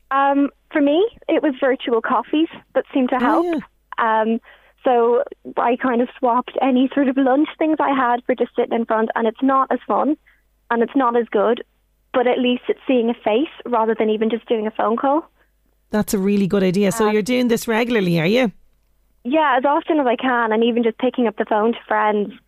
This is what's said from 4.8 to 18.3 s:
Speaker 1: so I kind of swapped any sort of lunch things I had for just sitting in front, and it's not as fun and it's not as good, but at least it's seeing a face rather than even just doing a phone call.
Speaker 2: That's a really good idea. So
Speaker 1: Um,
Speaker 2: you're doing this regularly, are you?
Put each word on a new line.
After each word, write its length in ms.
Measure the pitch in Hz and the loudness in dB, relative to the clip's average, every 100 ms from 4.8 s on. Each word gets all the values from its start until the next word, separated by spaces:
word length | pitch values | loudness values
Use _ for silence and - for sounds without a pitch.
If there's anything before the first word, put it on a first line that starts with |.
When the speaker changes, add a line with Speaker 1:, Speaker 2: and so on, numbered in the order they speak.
Speaker 1:
so 400 | - 240 233 240 - - - - | 0 2 4 2 -2 -8 -12 -4
I 220 | 262 240 | -2 0
kind 240 | 262 233 | 0 0
of 80 | 254 - | -2 -2
swapped 320 | 254 233 - - | 0 0 -2 -2
any 280 | 262 254 262 | 0 2 2
sort 140 | - 269 | 0 0
of 80 | 262 | 2
lunch 320 | 269 262 302 - | 2 2 0 -2
things 200 | 320 311 | -2 0
I 120 | - 269 | 0 0
had 260 | 247 240 - | 0 0 -2
for 100 | 254 | -2
just 180 | 240 - | -2 -2
sitting 200 | 233 226 | -2 -2
in 60 | 226 | -2
front, 240 | 220 220 - | -2 -2 -2
and 100 | 226 | -2
it's 160 | 220 | 0
not 300 | 262 269 262 | 0 2 0
as 80 | 254 - | -2 -2
fun 300 | 208 262 302 _ _ _ _ - | -2 0 -2 _ _ _ _ -6
and 140 | 233 | -2
it's 120 | 233 285 | 0 0
not 180 | 247 233 | 0 0
as 120 | 226 | 0
good, 340 | 220 202 247 - _ _ _ _ | 0 0 -2 -6 _ _ _ _
but 140 | 262 247 | -2 0
at 120 | 247 | 0
least 240 | 247 247 - | 0 -2 -4
it's 120 | - - | -4 0
seeing 240 | 254 226 | 0 0
a 40 | |
face 340 | 240 - 214 311 - - | -2 0 0 -2 -8 -4
rather 300 | 240 220 220 | 0 0 0
than 120 | 220 | 0
even 200 | 214 220 | 0 -2
just 160 | 226 - | -2 -2
doing 200 | 233 214 | -4 -4
a 40 | |
phone 260 | - 208 233 | -4 -2 0
call. 320 | 277 294 - _ _ _ _ _ _ | 0 0 -2 _ _ _ _ _ _
Speaker 2:
That's 220 | 208 202 | -4 -2
a 40 | 202 | -2
really 280 | 190 208 196 | 0 0 0
good 160 | 202 | 0
idea. 280 | 185 180 202 | 0 2 0
So 160 | - 214 | 0 0
Speaker 1:
Um, 60 | |
Speaker 2:
you're 80 | 214 | 0
doing 260 | 196 247 247 | 0 0 0
this 180 | 226 - | 0 -2
regularly, 520 | 220 240 240 185 170 | -2 0 0 0 0
are 60 | |
you? 260 | 160 | 2